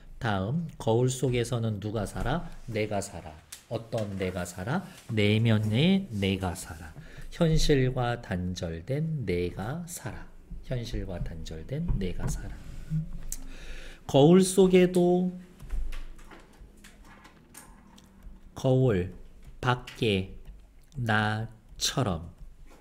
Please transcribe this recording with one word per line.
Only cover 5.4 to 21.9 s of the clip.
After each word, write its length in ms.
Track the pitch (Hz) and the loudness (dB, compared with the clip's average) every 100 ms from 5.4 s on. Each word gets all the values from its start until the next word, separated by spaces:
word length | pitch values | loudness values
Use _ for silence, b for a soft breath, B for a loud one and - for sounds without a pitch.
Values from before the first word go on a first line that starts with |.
| 117 107 107 110 170 196 190 | 4 4 2 2 4 4 0
내가 440 | 104 98 95 95 | -2 0 2 -2
살아. 400 | 85 - 80 85 - B B B | -6 -10 -14 -16 -18 B B B
현실과 920 | - 165 160 - 143 127 127 120 117 | 0 4 6 6 6 4 0 -2 -2
단절된 1040 | - 92 90 90 85 82 87 139 160 156 98 | -4 -4 -4 -4 -6 -6 -6 -4 -2 -4 -2
내가 580 | 87 87 87 104 160 170 | 0 0 -4 -6 -8 -10
살아. 400 | - 113 - - - - - | -10 -10 -10 -12 -16 -14 -12
현실과 580 | - 127 117 110 95 87 | -6 -6 -4 -6 -4 -6
단절된 720 | - 82 78 80 80 139 170 - | -6 -8 -10 -10 -8 -4 0 0
내가 280 | 92 87 87 | 0 -2 -2
살아. 260 | - - - - - - 160 165 - - - B B B B B B - | -4 -6 -12 -12 -12 -4 -4 -4 -6 -8 -8 B B B B B B 2
거울 360 | 139 147 185 | 8 10 10
속에도 960 | 185 - 190 185 180 180 180 180 180 - - - - - - - - - - - - - - - - - - - - - - - - - - - - - - - - | 8 6 8 8 6 6 4 4 2 -4 -14 -18 -6 -2 -2 -4 -10 -14 -18 -20 -20 -20 -20 -20 -20 -20 -20 -20 -20 -20 -20 -20 -20 -20 -20 -20 -20 -20 -18 -18 -18
거울 600 | - 135 131 131 98 90 - - - - - | -4 2 4 4 2 0 -6 -18 -20 -20 -6
밖에 760 | 127 127 - - 117 95 95 - - - - - - - | -2 -2 -4 -2 0 0 -2 -10 -16 -20 -20 -20 -16 -6
나처럼 1400 | 113 107 107 107 110 - - - - | 0 2 2 -2 -6 -12 -20 -6 -4